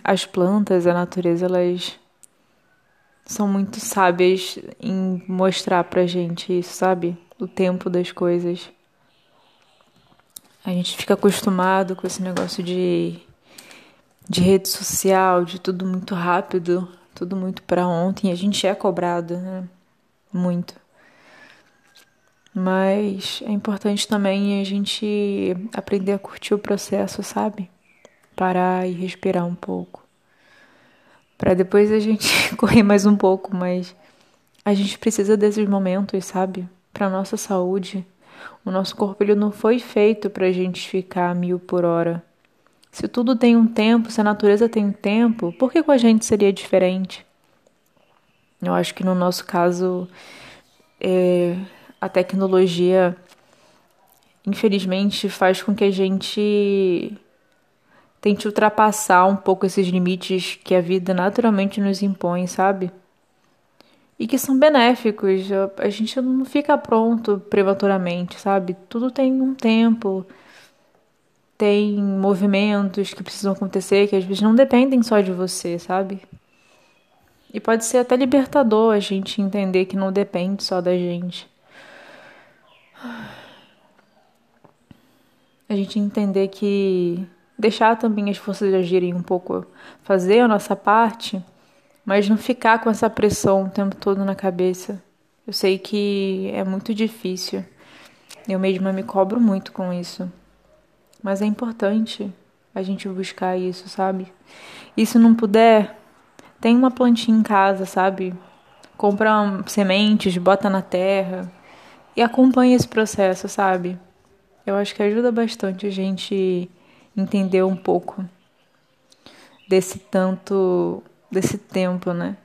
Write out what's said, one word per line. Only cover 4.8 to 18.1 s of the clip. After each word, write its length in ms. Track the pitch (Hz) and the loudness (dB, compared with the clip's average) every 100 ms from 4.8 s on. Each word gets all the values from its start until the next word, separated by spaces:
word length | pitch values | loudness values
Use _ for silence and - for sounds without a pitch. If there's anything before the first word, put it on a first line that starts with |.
em 420 | - 190 185 180 - | -4 -2 -2 -4 -6
mostrar 560 | 185 190 180 - 180 175 | 0 0 0 0 0 0
pra 200 | 185 180 | 0 0
gente 520 | 180 170 170 - 180 | 0 -4 -6 -4 -4
isso, 160 | 175 | -4
sabe? 440 | - 185 185 175 175 _ _ | -2 0 0 -2 -8 _ _
O 80 | 180 | -12
tempo 420 | - 185 180 180 | -2 -2 -2 -4
das 220 | 180 180 | -4 -4
coisas. 580 | - 175 175 175 180 - _ _ _ _ _ _ _ _ _ _ _ _ _ _ _ _ - _ _ - | -4 -2 0 -2 -8 -12 _ _ _ _ _ _ _ _ _ _ _ _ _ _ _ _ -20 _ _ -6
A 60 | |
gente 240 | 180 175 - | -4 -4 -8
fica 180 | - | -2
acostumado 840 | 196 208 190 - 185 185 190 190 185 | 2 2 2 -2 0 2 2 0 -4
com 120 | - | -8
esse 140 | - | -6
negócio 420 | 185 180 180 - | -6 -4 -6 -6
de, 560 | 175 180 180 175 170 170 _ _ _ - - - - _ _ _ - | -6 -2 0 0 -2 -8 _ _ _ -20 -20 -20 -20 _ _ _ -8
de 120 | 185 | 0
rede 280 | 180 196 190 | 4 4 2
social, 760 | - 196 - 190 190 190 180 | -8 -6 -2 2 2 4 2
de 160 | 175 180 | 0 -6
tudo 260 | - 180 185 | -6 -4 -4
muito 300 | 185 185 185 | -6 -6 -4
rápido, 760 | 170 175 - 185 170 180 180 - _ | 0 -2 -2 -6 -2 -4 -4 -14 _
tudo 220 | - 180 190 | -12 -8 -6
muito 260 | 185 185 | -6 -8
pra 240 | - 180 180 | -4 0 0
ontem. 440 | 170 185 | 0 -2